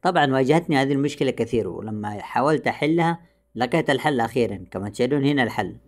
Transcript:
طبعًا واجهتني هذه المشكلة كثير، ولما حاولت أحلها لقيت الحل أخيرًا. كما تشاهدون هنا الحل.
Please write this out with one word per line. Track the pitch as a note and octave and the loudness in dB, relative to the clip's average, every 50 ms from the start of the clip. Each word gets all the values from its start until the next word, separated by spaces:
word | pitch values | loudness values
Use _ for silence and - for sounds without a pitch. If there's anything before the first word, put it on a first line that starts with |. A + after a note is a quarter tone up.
| - | 0
طبعًا | F3 F#3+ E3+ D3 C#3 C3 | 2 4 4 4 4 4
واجهتني | C3+ C3+ B2+ D3 E3 E3+ - D#3 | 2 4 4 4 2 2 2 2
هذه | C#3 C3+ C3+ C#3+ | 2 2 2 0
المشكلة | C3+ C#3 D3 C#3+ - D3 C3 | 0 0 -2 -2 0 -2 -2
كثير، | B2 - A#2 A#2 - A#2 G#2 F#2+ | 0 -2 -4 -2 0 -2 -2 -2
ولما | F2 F2 G2+ A2 G#2+ G#2+ G#2 G#2 G#2 G2+ | -6 -8 -8 -8 -8 -8 -6 -8 -8 -10
حاولت | - - - B2 B2 D3 D#3 C#3+ D3 | -12 -4 -2 0 2 2 2 2 0
أحلها | - A2 - D3 D3 D#3+ E3+ E3 E3 E3+ E3+ - _ _ _ _ _ _ | -2 -4 -2 -2 0 2 2 2 0 -2 -4 -8 _ _ _ _ _ _
لقيت | A2 A#2+ B2 - E3 D3 B2 | -4 -4 0 0 0 2 2
الحل | C#3 A#2+ - D3+ D3 B2 | 0 2 2 0 0 2
أخيرًا. | A2+ A2+ A2+ B2+ A#2 G#2+ G2+ F#2 F2+ - | 0 0 0 0 0 0 -2 -8 -10 -10
كما | - F#2 F#2+ G#2 | -8 -8 -8 -8
تشاهدون | G#2 - B2 B2+ C#3 D3 C#3 | -4 -2 -2 0 0 2 2
هنا | C#3 D3 C#3 B2 | 2 2 2 0
الحل. | A2 - - G#2+ F#2 G#2+ A2 _ | 0 0 -2 -4 -4 -4 -12 _